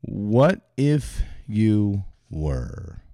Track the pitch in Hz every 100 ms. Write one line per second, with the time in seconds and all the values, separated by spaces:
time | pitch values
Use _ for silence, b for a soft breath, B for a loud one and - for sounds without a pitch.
0 | - - 104 113 147 196 _ - 143 151
1 | - - B B - 107 110 104 104 101
2 | 95 - _ 78 76 65 60 - - -
3 | -